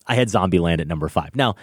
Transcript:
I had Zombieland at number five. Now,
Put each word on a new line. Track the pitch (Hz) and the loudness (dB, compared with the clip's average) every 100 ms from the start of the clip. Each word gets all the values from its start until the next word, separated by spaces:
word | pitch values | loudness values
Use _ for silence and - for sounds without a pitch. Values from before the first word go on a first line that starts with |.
| - | -4
I | 123 | 0
had | 120 | 0
Zombieland | 101 92 87 85 80 | 2 2 2 2 0
at | 78 | -2
number | 80 76 | -4 -2
five. | - - 135 | -4 -4 -2
Now, | 123 98 | -2 -4